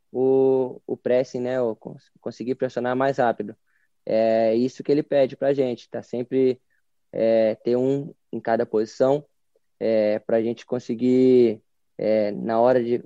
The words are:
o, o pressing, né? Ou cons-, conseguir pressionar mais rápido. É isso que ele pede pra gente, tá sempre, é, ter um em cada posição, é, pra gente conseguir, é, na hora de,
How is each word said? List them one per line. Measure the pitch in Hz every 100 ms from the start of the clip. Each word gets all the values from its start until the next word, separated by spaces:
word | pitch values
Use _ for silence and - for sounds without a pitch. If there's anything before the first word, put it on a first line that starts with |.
| _
o, | 123 131 135 135 131 127 127 -
o | 127
pressing, | 120 123 135 127
né? | 123 131
Ou | 120 110
cons-, | 113 135 _ _
conseguir | 123 - 113 127
pressionar | 131 - 123 127
mais | 135 139
rápido. | 120 - 104 - _ _ _ _ -
É | 110 113 113 113 117
isso | 127 -
que | -
ele | 143
pede | 147 143 127 135
pra | 135
gente, | 143 127 117 -
tá | 117
sempre, | - 120 120 131 131 123 _ _ _ _ _
é, | - 113 113 110 -
ter | - 123
um | 131 139 143 - _
em | 113
cada | 117 113 120
posição, | 107 110 - 131 147 - _ _ _ _ _
é, | 110 110 107 107
pra | - 113
gente | 113 117 -
conseguir, | 123 - 113 127 127 127 127 117 107 _ _ _ -
é, | 107 110 104
na | - 113 113
hora | 123 127
de, | 117 120